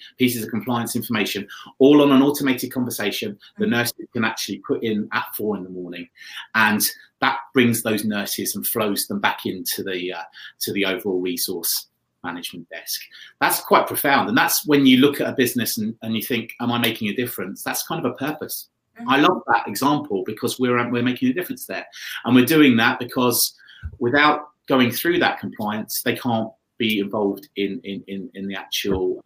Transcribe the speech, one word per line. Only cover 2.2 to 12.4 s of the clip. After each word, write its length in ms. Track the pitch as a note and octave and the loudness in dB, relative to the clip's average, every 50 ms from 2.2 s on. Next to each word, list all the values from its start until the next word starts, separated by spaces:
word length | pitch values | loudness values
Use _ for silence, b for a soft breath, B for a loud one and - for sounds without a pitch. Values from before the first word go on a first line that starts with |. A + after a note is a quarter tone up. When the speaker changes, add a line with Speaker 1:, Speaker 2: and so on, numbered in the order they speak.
| C#3 | 6
Speaker 1:
automated 500 | D3 C#3+ - C#3+ C3+ B2+ B2 - B2+ - | 6 4 2 2 0 0 0 -2 -6 -4
conversation 640 | C3 B2 A2+ - - G#2+ G#2 - - - G#2 G2+ - b b b - | -4 -4 -4 -2 -4 -4 -4 -4 -4 -6 -6 -8 -10 b b b -4
the 60 | G#2+ | 0
Speaker 2:
Mm-hmm. 60 | G#2 | 0
Speaker 1:
nurse 220 | A#2 A#2+ A#2+ A#2 - - - - - | 2 2 0 -2 -4 -8 -10 -8 -4
can 120 | A2+ A2 | -2 -2
actually 320 | A2 - - - - G2+ G2 - | -2 -2 -4 -6 -6 -8 -6 -4
put 180 | - C#3 - - | -4 -4 -2 -2
in 240 | A2+ G#2+ G#2 A2 - - | -2 -2 -2 -2 -2 -4
at 120 | A2 - - - | -4 -4 -4 -6
four 200 | - G#2+ G#2+ G#2 F#2 | -6 -4 -4 -4 -4
in 60 | F2+ | -6
the 60 | F#2 | -10
morning. 400 | F#2 F2+ F2+ F2 F2 F2 E2+ - _ B B B B B B B B | -10 -10 -10 -10 -10 -12 -14 -16 _ B B B B B B B B
And 260 | A2+ A2 G#2+ G#2+ G#2+ G#2 - - B B B B - | 2 4 4 4 2 0 -2 -4 B B B B -2
that 160 | - C3+ - - - - - | 0 0 0 -2 -4 -2 4
brings 300 | C3+ B2 A#2+ A2+ A2+ - | 4 6 6 4 2 0
those 200 | A2+ G#2+ G#2 - | 0 -2 0 0
nurses 520 | G#2+ G#2 G#2 G2 - - - G2+ F2+ - | -2 -2 -2 -4 -4 -4 -4 -4 -4 -6
and 100 | G2+ G2+ | -4 -4
flows 400 | - - A2+ G#2+ G#2 G2+ - - | -4 -2 0 0 0 0 -2 -4
them 140 | - G#2+ G2+ | -4 -2 -2
back 260 | - G2+ G2 - - | 0 -2 -2 -2 -4
into 380 | G#2+ F#2 F#2 F2 - - - F#2 | -6 -6 -6 -6 -6 -6 -4 -4
the, 280 | G2 F#2 F2+ F2+ F#2 | -6 -6 -6 -6 -6
uh, 120 | F2+ E2+ E2 - B B B B B B | -8 -8 -12 -14 B B B B B B
to 120 | - A2 G2 | -6 -4 -2
the 120 | G2 F#2+ | 0 0
overall 360 | F#2+ F#2+ F#2 - G#2 F#2 F#2 | 0 -2 -2 -2 -2 -2 -2
resource, 640 | F2+ F2+ F2 E2+ - - F#2 E2+ E2 - - - - _ _ _ _ _ _ _ - F2 | -2 -2 -4 -4 -4 -4 -6 -6 -4 -4 -4 -4 -6 _ _ _ _ _ _ _ -12 -10
management 360 | E2+ F2 | -10 -10